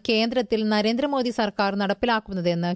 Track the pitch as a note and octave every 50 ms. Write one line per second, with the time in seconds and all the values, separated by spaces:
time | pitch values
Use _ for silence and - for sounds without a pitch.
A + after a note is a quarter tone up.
0 | - - A3+ A3 A3+ A#3 A#3 B3+ A#3+ - A#3 A3 A3 G#3+ G#3+ G#3 G#3 A3 A#3 A#3
1 | D4 C#4+ C#4 C4 A#3+ B3 A3 - G#3+ G#3 - - G3+ G3 G3 G3 G3+ F#3+ G3 -
2 | B3+ A#3+ A3+ A3 - - G3 F#3 E3+ F3 E3+ E3+ F3 F3 F3+